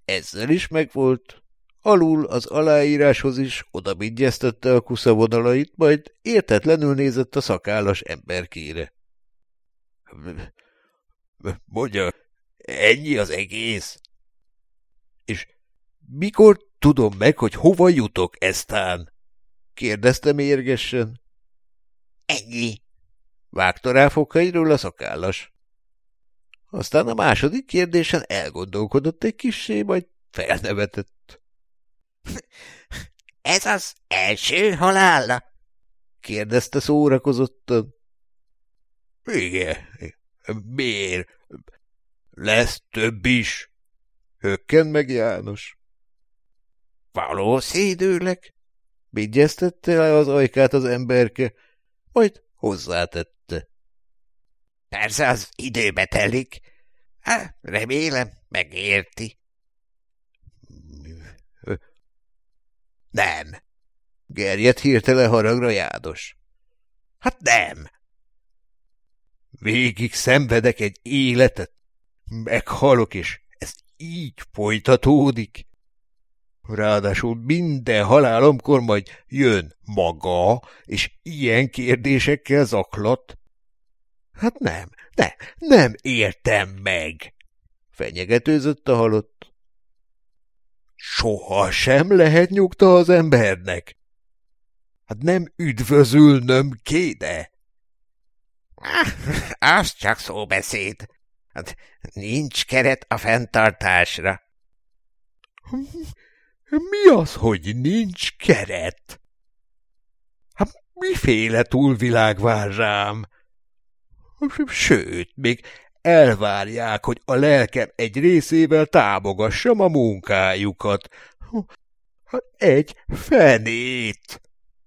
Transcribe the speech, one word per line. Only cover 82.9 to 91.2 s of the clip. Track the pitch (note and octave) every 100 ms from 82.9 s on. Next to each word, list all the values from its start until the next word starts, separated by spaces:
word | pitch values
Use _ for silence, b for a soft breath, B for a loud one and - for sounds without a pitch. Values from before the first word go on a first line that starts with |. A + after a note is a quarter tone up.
| - G#2 B2+ _ - _ _ _ _ _ _ _ _ _
Hát | - A3 -
nem, | - E2 F2+ _ b -
ne, | - - B B
nem | E4 B3+ F3 G#2+
értem | C3+ B2 G#2 - - G#2+ F#2+
meg“, | G2 F#2+ F2+ D#2 D#2 - _ _ _ _ _ _
fenyegetőzött | - A1+ E2+ F#2 A#2 D3 D3+ C#3 C#3+ -
a | A#2+
halott. | A2+ G#2+ - _ - _ _ _ _ _ _ _ _ _ _ _ _ _ _ _
„Soha | - -